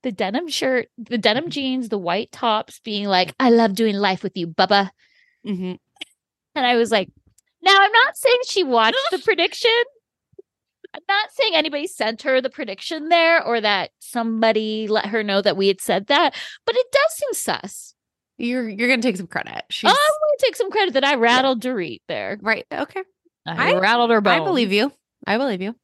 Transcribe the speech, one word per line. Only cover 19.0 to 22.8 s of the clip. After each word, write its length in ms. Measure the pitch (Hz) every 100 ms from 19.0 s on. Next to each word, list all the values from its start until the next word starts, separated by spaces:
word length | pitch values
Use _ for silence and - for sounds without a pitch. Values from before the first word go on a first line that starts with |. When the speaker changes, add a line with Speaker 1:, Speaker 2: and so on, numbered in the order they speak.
Speaker 2:
take 140 | 240 185
some 100 | 175
credit. 300 | - - 57
Speaker 1:
Oh, 100 | -
Speaker 2:
She's 180 | - 339
Speaker 1:
I'm 40 | 508
gonna 420 | 605 605 605 571
take 140 | 508 -
some 140 | 392
credit 240 | 427 381
that 100 | 254
I 80 | 277
Speaker 2:
Yeah. 40 | 277
Speaker 1:
rattled 400 | 233 247 269 247
Dorit 400 | 254 247 160 113 _
there. 320 | 135 98 208
Speaker 2:
Right. 240 | 208 220 -
Okay. 300 | -